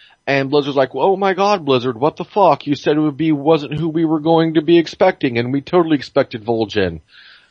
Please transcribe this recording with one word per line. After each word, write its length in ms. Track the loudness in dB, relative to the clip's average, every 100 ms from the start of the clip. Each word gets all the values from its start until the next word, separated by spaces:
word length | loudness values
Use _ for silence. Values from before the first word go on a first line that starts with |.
| _ _ -4
And 220 | -2 0
Blizzard's 260 | 0 0 0
like, 140 | -2
"Oh 220 | 0 0 0
my 180 | -2
god, 300 | 0 0 0
Blizzard, 340 | 0 0 0 -2
what 180 | -4 -4
the 80 |
fuck? 420 | -6 2 2 2 -2
You 80 |
said 220 | -4 -2 0
it 40 |
would 160 | 0 -2
be, 140 | -2
wasn't 460 | 0 2 0 0 -6
who 100 | -4
we 140 | -2 0
were 140 | 0
going 340 | 2 2 2
to 80 | 0
be 160 | 4 2
expecting, 580 | 2 0 0 2 -2 -2
and 140 | -2
we 80 | -4
totally 360 | 0 0 2 0
expected 480 | 0 -2 -2 -4
Vol'jin." 560 | -4 -2 -2 -2 -2 -4 -14 -20 -20 -20 _